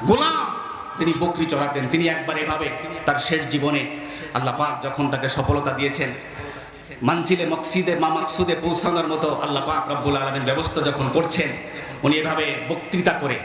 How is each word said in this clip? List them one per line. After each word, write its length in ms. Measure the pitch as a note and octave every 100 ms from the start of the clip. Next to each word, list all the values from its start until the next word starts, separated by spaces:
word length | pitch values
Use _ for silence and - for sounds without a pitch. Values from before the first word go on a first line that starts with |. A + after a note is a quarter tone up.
গোলাম, 520 | D3 A#3+ D#4 D#4 - - - - - -
তিনি 140 | E3 D#3
বকরি 260 | E3 E3+ D#3+
চড়াতেন। 420 | C#3 C#3+ C#3 B2+
তিনি 180 | D#3+ E3
একবার 300 | D#3+ E3 D#3
এভাবে 320 | D#3 D3+ D3+ - D#3+ - -
তার 140 | C#3+
শেষ 280 | - D#3+ C#3
জীবনে 520 | C#3+ C#3+ C#3+ C3 - - - -
আল্লাহ 240 | A#2+ C3 B2
পাক 260 | D3 C3
যখন 280 | C#3 C3+ C#3+
তাকে 180 | C3+ C3+
সফলতা 420 | C#3+ C3 D3 C3+
দিয়েছেন, 420 | C3+ C#3 C#3 C3+ A#2+ - - - - - - - C#3+
মানজিলে 440 | B2 E3+ E3+ F3+ D#3+
মকসিদে 500 | D#3+ - F#3 F3 E3+
মা 140 | E3
মাকসুদে 460 | D#3 - - F3+ E3
পৌঁছানোর 520 | D#3+ E3 G3 E3+ D#3
মতো 340 | D#3 E3 C3
আল্লাহ 200 | D3 C#3 D3+
পাক 240 | D#3 -
রব্বুল 260 | C#3+ C3 C#3
আলামিন 260 | C3+ C3+
ব্যবস্থা 380 | B2+ C3+ E3 -
যখন 280 | C#3+ C#3 C3
করছেন, 400 | D3+ E3 - D3+ - - - - -
উনি 120 | C#3+ D#3
এভাবে 400 | D#3+ D#3+ D3+ C3 -
বক্তৃতা 420 | D#3+ - F3+ F3+
করে 280 | E3 C#3 A2+